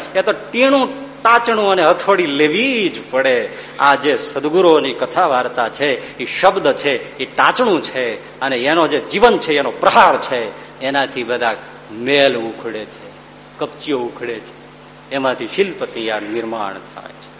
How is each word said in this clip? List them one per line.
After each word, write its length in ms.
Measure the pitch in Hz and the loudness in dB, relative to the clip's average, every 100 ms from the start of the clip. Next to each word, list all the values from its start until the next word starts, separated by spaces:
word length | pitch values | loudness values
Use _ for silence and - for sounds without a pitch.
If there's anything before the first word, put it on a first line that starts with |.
| - 190 | -4 -2
એ 60 | |
તો 100 | 190 | 0
ટીણું, 720 | - - 233 269 277 254 - - - | -2 -4 0 2 4 0 -4 -14 -2
ટાચણું 480 | 226 240 233 220 202 | 4 4 4 2 2
અને 120 | 185 | 4
હથોડી 420 | 160 175 - 190 165 | 4 4 2 2 2
લેવી 640 | 139 151 180 262 240 180 | 2 2 2 0 0 -2
જ 220 | - - | -4 -4
પડે. 380 | 127 135 123 104 - - - | 0 2 2 -2 -10 -12 0
આ 160 | 139 135 | 2 4
જે 220 | 139 123 | 2 0
સદગુરુઓની 760 | - 139 147 170 175 156 131 | -2 -4 0 4 6 6 2
કથા 340 | 120 123 170 175 | -4 -4 0 2
વાર્તા 420 | 127 123 - 113 | 2 0 -2 -2
છે, 480 | - 143 120 - - | -2 -2 -2 -6 -10
એ 80 | 123 | -8
શબ્દ 460 | - 185 190 151 | 2 2 4 0
છે, 460 | 123 147 123 - - | 0 0 -2 -6 -10
એ 80 | 131 | -8
ટાચણું 580 | - 143 - 247 160 | 2 2 2 2 2
છે, 560 | - 131 120 104 - - | -2 -4 -4 -6 -12 -6
અને 180 | 135 127 | -4 -2
એનો 300 | 131 165 151 | 0 2 2
જે 120 | 143 | 0
જીવન 380 | - 170 233 190 | -2 2 4 4
છે, 220 | - 147 | 0 0
એનો 120 | 131 | -2
પ્રહાર 460 | - 185 226 175 131 | 0 2 6 6 4
છે, 300 | - 127 107 - - - | -2 -4 -4 -10 -18 -8
એનાથી 440 | 131 139 131 131 | -4 -2 -2 -4
બધા 320 | 117 120 117 107 - - - | -4 -2 -2 -2 -10 -20 -16
મેલ 460 | 107 123 143 139 120 | -8 0 4 4 2
ઉખડે 480 | 113 110 117 107 104 | -6 -8 -10 -10 -12
છે, 240 | - - - - - - - | -16 -20 -20 -20 -20 -18 -10
કપચીઓ 400 | 147 - - 135 | -10 -8 -4 -2
ઉખડે 400 | 120 - 120 113 | -4 -8 -8 -8
છે, 240 | - - - - - - - | -12 -20 -20 -20 -20 -20 -8
એમાંથી 360 | 135 135 123 117 | -2 -2 -2 -4
શિલ્પ 360 | - 196 156 | -2 -2 -2
તૈયાર 380 | 127 117 110 107 | -8 -6 -4 -4
નિર્માણ 520 | 104 113 113 113 98 | -4 -6 -6 -6 -6
થાય 380 | 95 - - - | -8 -14 -18 -18
છે. 220 | - - - | -20 -20 -20